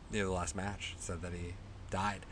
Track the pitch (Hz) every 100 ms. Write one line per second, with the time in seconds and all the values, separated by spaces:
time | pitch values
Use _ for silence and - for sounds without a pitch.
0 | - 107 101 90 87 98 98 98 - -
1 | - 87 87 87 90 95 - - - -
2 | - 196 -